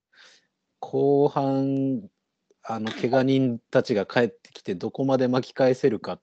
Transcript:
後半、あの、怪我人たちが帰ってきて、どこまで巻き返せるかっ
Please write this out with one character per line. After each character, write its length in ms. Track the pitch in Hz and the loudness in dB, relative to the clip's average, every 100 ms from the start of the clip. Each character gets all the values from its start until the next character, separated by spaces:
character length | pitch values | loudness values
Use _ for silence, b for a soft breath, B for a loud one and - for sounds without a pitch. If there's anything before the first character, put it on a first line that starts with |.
| _ b b b b _ _ - | _ b b b b _ _ -18
後 500 | - 135 139 143 147 | -6 0 4 4 4
半、 800 | 147 139 135 135 135 135 127 95 _ _ _ _ _ | 2 0 0 0 -2 -2 -4 -8 _ _ _ _ _
あ 160 | - 113 | -10 -8
の、 120 | 110 | -6
怪 200 | - 123 | -4 0
我 120 | 131 | 2
人 360 | 131 135 131 117 | 2 2 2 -2
た 240 | _ 131 | _ 0
ち 120 | - | 0
が 120 | 104 95 | -2 0
帰 140 | 123 | 0
っ 80 | 117 | 0
て 220 | - _ | -4 _
き 100 | - | -16
て、 120 | - | -10
ど 160 | 92 110 | -8 -8
こ 140 | - | -4
ま 140 | 135 131 | -2 0
で 100 | 127 | 2
巻 220 | 127 127 | 0 -2
き 20 | |
返 220 | - 131 | 0 2
せ 140 | 131 139 | 4 0
る 80 | 104 | 0
か 160 | - | -8
っ 80 | 104 | -12